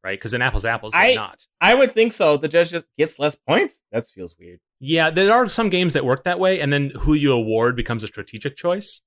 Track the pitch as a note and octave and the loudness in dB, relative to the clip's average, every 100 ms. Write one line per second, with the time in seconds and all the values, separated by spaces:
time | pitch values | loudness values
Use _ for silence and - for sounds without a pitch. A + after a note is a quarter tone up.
0 | F#2+ G2 A2+ A#2+ B2+ G2+ A2+ A2+ A2 E3 | -8 -8 -6 -2 0 0 -2 -4 -2 2
1 | A3 B3 G#2 - - _ F3+ B3 B3+ A3 | 2 2 -4 -14 -20 _ 2 4 4 2
2 | A3+ - E3 D3 D3+ E3 E3+ E3+ - - | 0 2 2 2 2 2 0 -4 -10 -2
3 | D#3 - D3 - - F3 G4 _ _ A2 | -2 0 -4 -4 -2 0 0 _ _ -8
4 | - G2 F2 _ F2 F2+ _ _ C3+ D#3+ | -8 -16 -16 _ -20 -20 _ _ -2 0
5 | D#3+ D#3+ G3 A#3 A#3 - A3 F3+ F3+ C3+ | 2 2 4 4 2 0 0 0 0 0
6 | B2+ C3+ F3+ F3+ F#3 F#3+ C#3+ C#3+ C#3+ - | 0 -2 -2 0 0 0 0 -2 -2 -2
7 | - D3+ C#3+ B2 A2 A2 A#2+ A#2+ A#2+ A2+ | 0 2 2 2 0 0 0 0 -4 -6
8 | G#2+ - G2 A2 C3 - F3 F#3 G3+ - | -8 -12 -16 -10 -12 -6 -4 -4 -6 -14